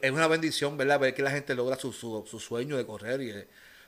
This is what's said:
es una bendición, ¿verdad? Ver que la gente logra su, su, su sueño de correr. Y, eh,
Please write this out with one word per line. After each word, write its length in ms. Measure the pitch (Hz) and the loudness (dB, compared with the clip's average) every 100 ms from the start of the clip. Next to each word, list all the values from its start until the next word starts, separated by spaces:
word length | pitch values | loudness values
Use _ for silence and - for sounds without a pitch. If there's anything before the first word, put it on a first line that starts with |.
es 100 | 131 | 0
una 160 | 143 160 | 4 4
bendición, 500 | 165 160 - 143 147 | 4 2 0 -2 2
¿verdad? 220 | 135 143 | 4 6
Ver 120 | 131 | 4
que 100 | 131 | 4
la 80 | 135 | 0
gente 220 | 143 139 | 0 -2
logra 220 | 127 123 131 | 0 0 0
su, 160 | 131 | -4
su, 320 | 107 117 110 - | -8 -8 -8 -8
su 140 | 113 | -12
sueño 380 | - 117 135 139 | -6 -4 -2 -2
de 80 | 113 | -4
correr. 360 | 104 107 135 | -6 -4 -4
Y, 100 | 123 | -4
eh, 160 | 101 - - - - | -8 -14 -20 -20 -20